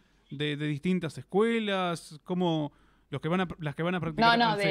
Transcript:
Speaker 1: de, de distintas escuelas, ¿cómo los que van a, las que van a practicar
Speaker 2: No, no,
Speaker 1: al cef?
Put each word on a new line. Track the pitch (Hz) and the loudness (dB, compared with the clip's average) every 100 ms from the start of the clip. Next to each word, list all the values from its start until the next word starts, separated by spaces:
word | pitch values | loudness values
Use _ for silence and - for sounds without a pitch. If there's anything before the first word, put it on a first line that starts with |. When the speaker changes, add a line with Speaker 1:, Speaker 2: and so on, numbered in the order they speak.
| _ _ - | _ _ -12
Speaker 1:
de, | 139 151 143 | -6 -4 -2
de | 151 | -2
distintas | 143 180 180 156 - | -2 0 0 -2 -8
escuelas, | - 190 226 233 208 190 180 165 - 156 | -2 2 2 2 0 -2 -2 -4 -10 -14
¿cómo | - 180 175 160 143 - _ _ - | -4 0 2 2 -2 -8 _ _ -12
los | 139 | -6
que | 160 | -2
van | 185 | 0
a, | 175 - | -2 -4
las | 151 139 | -6 -4
que | |
van | 170 | -4
a | 180 | -2
practicar | 165 156 233 233 | -2 2 4 6
Speaker 2:
No, | 233 | 4
no, | |
Speaker 1:
al | 208 | 2
cef? | 196 | 0